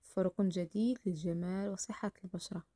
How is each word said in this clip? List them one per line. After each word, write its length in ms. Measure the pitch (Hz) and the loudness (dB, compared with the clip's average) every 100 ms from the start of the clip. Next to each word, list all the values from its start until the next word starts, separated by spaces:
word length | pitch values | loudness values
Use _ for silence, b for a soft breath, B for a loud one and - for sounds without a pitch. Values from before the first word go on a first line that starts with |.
فرق 400 | - - 185 - | -4 0 0 4
جديد 560 | 196 180 175 208 233 247 196 | 2 2 0 2 2 2 0
للجمال 640 | 156 170 170 175 190 202 | 0 0 0 0 -2 -2
وصحة 420 | 190 - 214 208 - | -4 -6 -4 -4 -4
البشرة. 400 | 185 175 - 170 - | -8 -8 -6 -8 -10